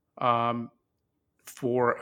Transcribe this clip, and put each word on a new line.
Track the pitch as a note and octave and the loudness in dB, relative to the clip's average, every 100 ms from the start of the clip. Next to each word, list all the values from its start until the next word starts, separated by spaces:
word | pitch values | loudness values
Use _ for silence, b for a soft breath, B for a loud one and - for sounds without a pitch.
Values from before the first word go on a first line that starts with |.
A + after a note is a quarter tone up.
| _ - | _ -4
um, | B2+ A#2 A#2 A#2+ A#2 _ _ _ _ _ _ _ - | 0 2 0 -2 -6 _ _ _ _ _ _ _ -20
for | - B2+ B2 A#2+ A#2 | -6 -2 2 2 2